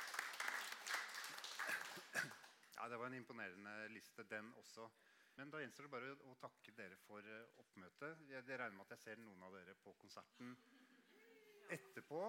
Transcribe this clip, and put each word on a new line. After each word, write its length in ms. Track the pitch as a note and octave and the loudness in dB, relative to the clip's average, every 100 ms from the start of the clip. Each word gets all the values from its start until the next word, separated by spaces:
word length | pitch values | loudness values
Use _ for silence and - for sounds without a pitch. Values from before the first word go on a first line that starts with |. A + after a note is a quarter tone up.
| - - - - - - - - - - - - - - - - - - - - - - - - - - - - | 4 4 2 4 6 6 4 0 4 4 4 2 0 0 0 2 6 6 4 -2 2 4 4 2 -10 -14 -8 0
Ja, 120 | A#2 | 2
det 80 | A#2+ | 4
var 80 | B2 | 2
en 60 | |
imponerende 760 | B2+ A#2 A#2 G2 F2+ G#2 G#2+ G#2+ | 2 -2 0 0 0 -2 -2 -2
liste, 340 | A2 - - | -4 -8 -8
den 300 | G#2 G#2+ A2 | 0 0 0
også. 360 | A#2+ - - A2+ - - - - - | -8 -10 -6 -8 -8 -20 -20 -16 -6
Men 140 | C#3+ | -2
da 80 | D3+ | 0
gjenstår 240 | C3 - | 0 -2
det 80 | C#3+ | -2
bare 200 | B2+ C3 C#3 C#3 | 0 0 -2 -8
å 60 | B2 | -6
takke 320 | B2 - - | -8 -6 -12
dere 240 | A2 F#2+ F#2 | -6 -6 -6
for, 220 | - G#2 | -6 -6
eh, 300 | G#2 A2 A#2 - | -4 -6 -6 -12
oppmøtet. 600 | - - F2+ - C#3+ D#3+ C#3+ | -12 -8 -10 -2 -2 -2 -4
Jeg, 160 | C3 B2 | -4 0
jeg 120 | C3 | 2
regner 180 | A#2 G2 | 2 0
med 80 | G2 | -6
at 40 | |
jeg 100 | A#2 | -6
ser 160 | - G#2+ | -4 -6
noen 260 | A2+ F#2 | -6 -8
av 80 | F#2 | -6
dere 200 | F#2+ F2+ F#2+ | -6 -8 -10
på 180 | G2+ F2+ | -12 -12
konserten 560 | G2+ - F2+ - B2 B2 - - - - - G4+ A4+ A4 - - - | -10 -10 -10 -6 -6 -6 -10 -20 -20 -20 -20 -18 -16 -16 -16 -14 -2
etterpå. 520 | E3 - - - D3+ | -2 -2 -8 0 4